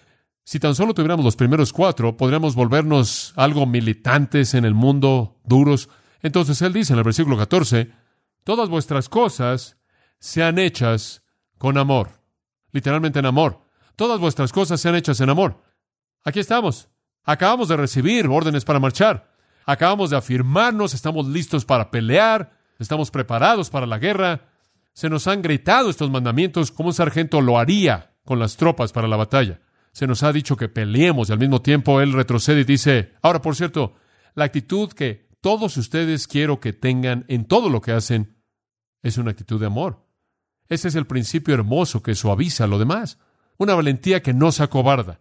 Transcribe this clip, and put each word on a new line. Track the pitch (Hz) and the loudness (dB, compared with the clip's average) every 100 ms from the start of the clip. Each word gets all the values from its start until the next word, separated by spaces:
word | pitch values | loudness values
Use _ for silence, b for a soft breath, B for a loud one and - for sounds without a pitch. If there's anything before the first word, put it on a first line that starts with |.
| b b b _ - | b b b _ -12
Si | 151 | -4
tan | 151 | -2
solo | 139 214 | 0 0
tuviéramos | 180 156 170 | 0 0 2
los | 127 - | 0 2
primeros | 123 156 131 | 2 2 0
cuatro, | - 185 - 117 113 | 2 0 2 -2 0
podríamos | 127 151 160 | 0 0 0
volvernos | 123 120 139 156 147 117 - - | 0 2 2 2 2 2 -2 -10
algo | - 139 147 | 0 0 2
militantes | 135 120 113 104 117 139 143 147 131 | 0 0 0 -2 0 2 2 2 2
en | 131 113 | 2 2
el | |
mundo, | 107 127 139 135 131 110 - - | 4 4 4 2 2 -2 -8 2
duros. | 127 143 139 - b b b | 4 6 2 -2 b b b
Entonces | 160 175 151 139 | -2 0 0 0
él | 180 | 0
dice | 185 160 | 0 2
en | 120 | 2
el | |
versículo | 113 113 156 120 | 2 0 0 0
catorce, | 107 123 135 117 113 b b b b b | 2 2 2 0 -2 b b b b b
"Todas | - 226 214 | -4 -2 -2
vuestras | 165 143 143 127 | -2 -2 -4 -2
cosas | 220 233 - 123 127 - _ _ _ _ _ | 0 0 0 -4 -4 -8 _ _ _ _ _
sean | - - 165 170 | -8 -2 0 2
hechas | 185 - 120 113 - - _ _ _ _ | -2 0 0 0 -4 -16 _ _ _ _
con | 135 139 | -2 0
amor". | 139 131 92 - _ _ _ _ _ | 2 0 -2 -10 _ _ _ _ _
Literalmente | 139 139 151 160 143 | -6 -2 -2 -2 0
en | |
amor. | 135 131 156 - _ _ _ - | 0 2 0 -2 _ _ _ -4
"Todas | 240 220 | -2 0
vuestras | 170 - 131 | -2 -2 -2
cosas | 185 180 170 | -2 -2 -2
sean | 170 170 | 0 0
hechas | 165 120 | 0 0
en | 131 | 2
amor". | 151 190 - _ _ _ _ _ _ | 2 0 -2 _ _ _ _ _ _
Aquí | - 180 | -6 -6
estamos. | 196 233 202 123 - _ _ _ | -2 0 0 -4 -10 _ _ _
Acabamos | - 151 185 247 202 | -4 0 2 2 0
de | 160 | 0
recibir | 139 131 139 240 165 | 0 0 0 2 2
órdenes | 139 160 147 - | 0 0 -2 0
para | 143 | 0
marchar. | 135 - 214 156 - _ _ _ | 0 2 2 0 -8 _ _ _
Acabamos | - 143 170 202 180 | -4 0 2 0 -2
de | 139 | -2
afirmarnos, | 120 127 127 156 240 214 202 | -2 -2 0 2 2 0 -4
estamos | 127 156 156 135 | -4 -6 -4 -4
listos | 151 165 156 | -4 -4 -4
para | 117 131 107 | 0 0 0
pelear, | 120 110 147 220 220 190 _ _ _ | -4 0 2 2 0 -4 _ _ _
estamos | 113 156 151 | -6 -4 -4
preparados | 143 127 117 160 226 165 | -4 -4 0 2 2 -2
para | 143 123 | -6 -6
la | 110 | -4
guerra. | 156 202 185 156 - _ _ _ _ | -4 -2 -2 -4 -10 _ _ _ _
Se | - 160 | -10 -4
nos | 156 185 | -4 -2
han | 202 | -4
gritado | 170 143 - 233 247 | -2 -2 2 2 2
estos | 160 147 | -2 -4
mandamientos | 131 123 120 185 - 156 | -2 -2 0 0 -2 -4
como | - 165 | -4 -6
un | |
sargento | 165 165 156 165 151 | 0 -2 -2 -2 2
lo | 127 120 | 2 2
haría | 120 208 175 101 - _ - | 2 2 0 -2 -8 _ -6
con | 127 | -2
las | 113 - | -2 0
tropas | 160 156 117 | 0 0 -4
para | - 113 | -2 -2
la | 107 | -2
batalla. | 107 135 117 82 _ _ _ | 0 0 0 -4 _ _ _
Se | - 131 | -6 -4
nos | 120 | 0
ha | 147 | 0
dicho | 147 143 135 | 0 -2 -4
que | 113 | -4
peleemos | 113 104 113 175 147 104 | -4 -2 2 4 2 0
y | |
al | 107 | 0
mismo | 135 131 | 2 2
tiempo | - 147 139 139 | 2 2 4 2
él | 139 | 2
retrocede | 131 123 117 - 151 | 0 0 -2 2 2
y | |
dice, | 131 139 151 127 98 _ | 4 2 4 2 0 _
"Ahora, | 170 170 | 0 2
por | 160 | -2
cierto, | 147 170 156 123 b b b b | -4 -4 -4 -6 b b b b
la | - | -4
actitud | 147 151 113 190 208 | -2 -2 -4 -4 -4
que | - 135 104 _ _ | -4 -8 -8 _ _
todos | 185 214 214 143 | -2 -2 -2 -4
ustedes | 113 160 165 156 - | -4 -4 -2 -4 -4
quiero | 143 151 139 | -4 -2 -2
que | 120 | -4
tengan | 101 131 127 127 123 123 | -4 -2 -2 -2 -4 -4
en | 127 | -6
todo | 107 208 220 | 2 2 2
lo | 120 | -2
que | 113 | -2
hacen | 113 107 113 107 _ _ _ _ _ _ _ | -4 -2 -4 -4 _ _ _ _ _ _ _
es | 127 117 | -6 -4
una | 117 | -4
actitud | 98 98 110 | -6 -6 -4
de | 107 | -4
amor". | 104 175 104 _ _ _ _ _ _ _ | -4 -6 -8 _ _ _ _ _ _ _
Ese | 165 180 | -4 -2
es | 156 | -2
el | 139 | -2
principio | 127 113 165 156 | -4 -2 -4 0
hermoso | 135 107 139 175 113 | 0 2 0 0 -4
que | - 107 | -4 -2
suaviza | 110 98 165 - 107 | 0 0 -2 -2 0
lo | 101 | 0
demás. | 117 196 220 - _ _ _ _ | 0 -2 -6 -12 _ _ _ _
Una | 202 180 | 0 2
valentía | 147 131 185 185 | 2 -2 0 0
que | - | 0
no | 127 160 | 2 2
se | 151 | 2
acobarda, | 147 139 127 139 92 85 | 0 2 2 2 -2 -12